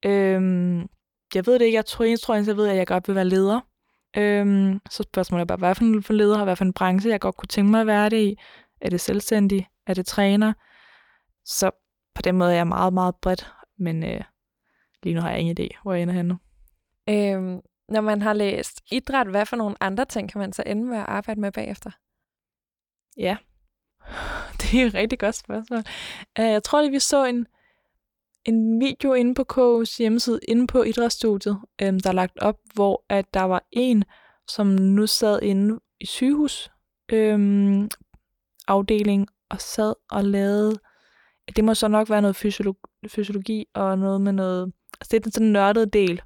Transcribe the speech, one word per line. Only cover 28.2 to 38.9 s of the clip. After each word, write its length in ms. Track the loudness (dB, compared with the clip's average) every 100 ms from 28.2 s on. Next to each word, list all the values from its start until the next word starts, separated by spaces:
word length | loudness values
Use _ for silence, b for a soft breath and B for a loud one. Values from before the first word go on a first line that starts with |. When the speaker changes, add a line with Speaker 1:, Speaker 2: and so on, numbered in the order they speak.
| _ _
Speaker 1:
en 360 | 0 2 2 2
video 340 | 0 0 0
inde 200 | 2 2
på 100 | 0
K 140 | -2 2
U's 400 | 4 4 0 -2
hjemmeside, 420 | 0 0 0 -2 0
inde 180 | 2 2
på 160 | 2
idrætsstudiet, 760 | 0 0 -2 0 0 0 -2 -6 -8 _
øhm, 180 | -2 0
der 100 | 0
er 40 |
lagt 240 | 0 -2 -2
op, 200 | -2 -2 _
hvor 300 | 0 0 0 _
at 260 | -2 -2
der 80 | -2
var 220 | 0 -2 _
en, 320 | -2 2 2 0 b b b -14
som 180 | -2 2
nu 400 | 4 4 4 2
sad 360 | 2 2 2
inde 380 | 0 0 0 -2 _ _
i 60 | -12
sygehus, 640 | -2 0 2 0 -4 -14 _ _ _ _
øhm, 760 | 0 2 2 4 4 4 2 0 -8 _ _ _ _ _ _ 0
afdeling 600 | 0 2